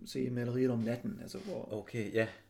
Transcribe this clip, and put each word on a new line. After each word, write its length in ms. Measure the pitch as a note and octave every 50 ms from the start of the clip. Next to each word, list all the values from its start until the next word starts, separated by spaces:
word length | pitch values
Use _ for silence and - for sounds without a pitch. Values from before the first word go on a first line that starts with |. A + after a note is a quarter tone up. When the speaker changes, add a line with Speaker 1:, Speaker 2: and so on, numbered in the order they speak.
| -
Speaker 1:
se 240 | - - C3+ B2+ B2
maleriet 400 | B2 B2 A#2+ A#2+ A#2+ B2+ C3 B2+
om 80 | A#2+ A2+
natten, 400 | A2 A2+ A#2+ - - - - - -
altså 160 | - - F#3+
hvor, 340 | G#3 G3+ F3+ - - - G#2+
Speaker 2:
Okay, 400 | G#2+ G2 - - A#2 G#2 G2+ -
ja. 140 | A2+ A2 G#2 - - -